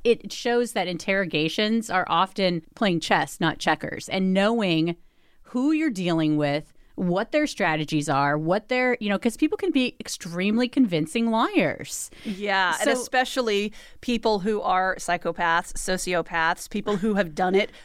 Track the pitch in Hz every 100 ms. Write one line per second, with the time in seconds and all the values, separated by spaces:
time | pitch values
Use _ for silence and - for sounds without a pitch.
0 | 233 226 202 - 240 240 240 214 180 175
1 | - 196 185 156 156 - 214 226 220 185
2 | - 165 185 - 190 170 - - 208 170
3 | - 185 147 - 165 - - 156 - -
4 | - 190 185 190 202 233 196 160 165 170
5 | - _ _ _ - 247 277 311 311 185
6 | 175 165 156 151 147 147 - - - -
7 | 185 180 220 302 302 - 185 156 151 151
8 | 147 139 143 151 156 196 - 254 254 240
9 | 208 196 233 - 311 427 381 269 247 -
10 | - - 170 170 196 220 247 277 240 170
11 | 156 240 226 220 320 403 165 - - -
12 | - - - 190 202 190 180 156 220 247
13 | - 254 254 - 233 202 208 - - -
14 | - 233 226 208 190 208 190 185 190 -
15 | - 175 175 170 175 165 - - - 185
16 | - 175 165 170 160 175 - 208 202 208
17 | 220 202 180 151 185 190 214 -